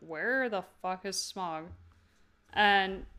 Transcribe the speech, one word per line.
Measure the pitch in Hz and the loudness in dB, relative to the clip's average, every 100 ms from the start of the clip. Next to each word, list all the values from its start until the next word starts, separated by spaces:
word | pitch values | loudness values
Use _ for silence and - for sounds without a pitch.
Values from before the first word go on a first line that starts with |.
"Where | 160 156 196 262 254 | -12 -6 -2 0 0
the | 202 180 _ | -2 -6 _
fuck | 185 185 196 | -6 -6 -6
is | 185 | -6
Smaug?" | - 202 180 160 165 185 - _ _ _ _ _ _ | -6 -6 -6 -6 -10 -16 -20 _ _ _ _ _ _
And | - 208 202 190 190 - | 4 6 6 4 -2 -10